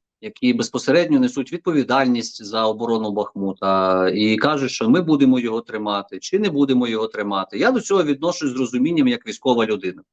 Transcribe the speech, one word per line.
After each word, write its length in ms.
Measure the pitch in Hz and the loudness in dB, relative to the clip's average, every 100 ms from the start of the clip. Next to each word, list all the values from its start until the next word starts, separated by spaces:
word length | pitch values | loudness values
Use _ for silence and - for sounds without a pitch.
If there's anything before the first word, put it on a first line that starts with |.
| _ _ | _ _
які 320 | 107 - 123 | -16 -2 0
безпосередньо 680 | 117 113 120 - 156 165 143 | 2 0 -4 2 2 4 2
несуть 340 | 123 139 123 | 2 -2 -6
відповідальність 920 | 170 185 151 120 131 131 120 113 - 104 | -6 -2 -2 0 0 2 0 -2 -12 -8
за 200 | 110 110 | -2 -2
оборону 460 | 110 117 113 107 | -2 -2 -2 -2
Бахмута, 1000 | 101 101 98 98 95 95 95 95 92 92 | -4 -6 -4 -6 -4 0 2 2 2 2
і 280 | 101 107 107 | 2 2 2
кажуть, 340 | 143 151 131 | 2 0 -2
що 180 | - 113 | -2 2
ми 120 | 160 | 2
будемо 380 | 165 147 135 127 | 4 4 4 4
його 220 | 117 113 | 2 -4
тримати, 580 | 113 110 104 101 - 95 | -6 -8 -4 -4 -6 -12
чи 200 | - 190 | -4 -2
не 100 | 208 | 0
будемо 380 | 143 139 123 120 | 0 2 2 0
його 200 | 110 110 | -2 -4
тримати, 500 | - 101 98 95 104 | -4 -4 -4 -4 -2
я 140 | 208 | 0
до 100 | 254 | 0
цього 220 | - 196 | 0 0
відношусь 480 | 151 135 165 170 147 | 2 0 -2 -4 -4
з 40 | 127 | -4
розумінням 520 | 120 123 143 165 127 | -2 0 0 2 2
як 200 | 120 110 | 0 -6
військова 380 | - 131 120 110 | -6 0 2 2
людина. 360 | 107 92 - - | -2 -6 -10 -14